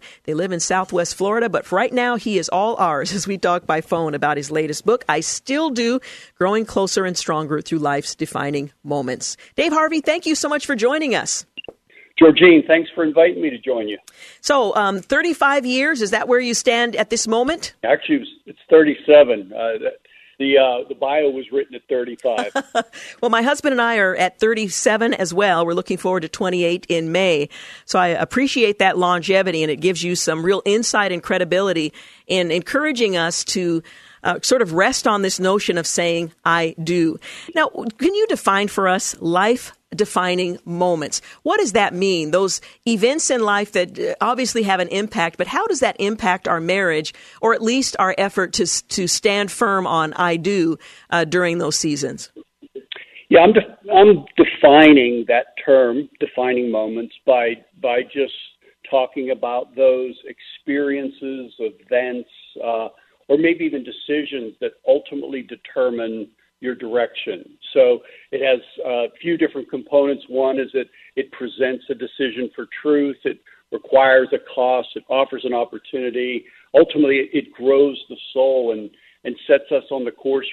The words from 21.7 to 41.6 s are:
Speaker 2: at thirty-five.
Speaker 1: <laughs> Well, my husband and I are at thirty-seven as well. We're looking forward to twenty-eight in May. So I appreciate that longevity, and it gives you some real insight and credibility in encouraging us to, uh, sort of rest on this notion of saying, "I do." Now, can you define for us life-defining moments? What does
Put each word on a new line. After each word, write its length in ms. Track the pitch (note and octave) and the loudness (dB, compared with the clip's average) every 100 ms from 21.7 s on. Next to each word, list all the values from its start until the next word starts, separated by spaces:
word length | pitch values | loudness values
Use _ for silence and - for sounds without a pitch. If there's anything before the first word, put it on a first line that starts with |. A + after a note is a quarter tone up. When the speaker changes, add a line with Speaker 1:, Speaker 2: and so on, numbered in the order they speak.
| B2 | -8
Speaker 2:
at 60 | - | -4
thirty-five. 640 | B2+ B2 A#2 B2+ A2 G#3 C4+ - | -4 -4 -4 -4 -2 -4 -6 -4
Speaker 1:
<laughs> 120 | A#3 - - - - | -6 -6 -10 -18 -4
Well, 80 | A#3+ | -2
my 120 | A3+ | 0
husband 320 | A#3+ D4 D4 | 0 0 0
and 80 | B3 | 0
I 160 | A#3 A3+ | 0 2
are 180 | F#3+ F#3 | 0 2
at 240 | F3+ - | -2 0
thirty-seven 720 | A3 A3 G3+ - A#3 G#3+ A#3 | 0 0 -4 0 0 2 0
as 200 | G3 F3 | -2 -2
well. 320 | F3 G3+ E3 E3+ | 0 2 2 0
We're 80 | |
looking 240 | F3 - F#3 | -2 -4 -4
forward 240 | F#3 F#3 | -2 -2
to 80 | D#3+ | -4
twenty-eight 560 | - F#3+ F3+ E3+ F3 - | -6 -4 0 0 -2 -2
in 240 | E3+ D#3+ | -2 0
May. 360 | F3+ F#3+ D3+ D3 - - - - | 0 2 0 -2 -8 -20 -20 -4
So 140 | F#3+ | 0
I 80 | F3+ | 2
appreciate 680 | E3 - B3 C#4 C4 G#3+ G3+ | 0 -2 0 0 2 0 2
that 180 | F#3+ F3 | 2 2
longevity, 640 | F3+ F3 E3+ F#3+ F#3+ D#3+ | 2 0 2 2 2 0
and 80 | D#3 | -2
it 100 | C#3+ | 0
gives 220 | F3 E3 | -2 -2
you 120 | F3 F3+ | -4 -4
some 300 | - D#3+ E3+ | -2 -2 0
real 160 | G3 G3 | 0 0
insight 460 | G#3+ A3+ A3 G3 | 0 0 -2 -2
and 120 | F3 | -4
credibility 680 | - F#3 F3 F3+ G3 E3 D3+ - - - - | -4 -2 0 0 0 -2 -4 -8 -20 -16 -4
in 240 | F#3 F3 | -2 0
encouraging 680 | F3 - C#4 D4+ A#3+ G#3+ F3+ | -2 -2 -2 -2 0 0 0
us 260 | E3 - - | -2 -4 -4
to, 360 | G3+ F3 E3 - - - - | -4 -2 -2 -6 -20 -20 -8
uh, 160 | - - | -4 -2
sort 200 | - B3+ | 0 0
of 120 | F#3+ | 2
rest 340 | D#3+ G#3+ C4 B3 | 2 2 2 0
on 140 | G#3 | 0
this 180 | F#3+ F#3 | 0 0
notion 380 | F#3 G3+ - E3+ | 0 0 0 -2
of 80 | D#3+ | -2
saying, 460 | - E3+ E3+ E3 _ E3+ | -2 0 -2 -4 _ 0
"I 300 | E3+ E3 - | 0 0 -4
do." 360 | D#3+ F3 E3 - - - - | -2 0 0 -2 -12 -20 -6
Now, 140 | D#4+ D#4 | -2 0
can 480 | - A3+ - D#4+ G4+ | -2 -10 -2 0 2
you 120 | A4 | 0
define 420 | D4+ - G3 G3+ | 0 0 0 0
for 180 | - F#3+ | 0 0
us 320 | F#3+ - - | 0 -2 -6
life-defining 1400 | E3 F3 G#3+ B3 - - - E3 G#3 F#3 F3+ F3+ F3+ F3+ | -2 0 2 0 -4 -20 -10 -4 -2 -2 0 -2 -4 -6
moments? 580 | - E3+ F3+ E3 C#3 - - - | -8 -2 0 0 -4 -8 -12 -8
What 140 | D4 | -2
does 160 | G#4 | 0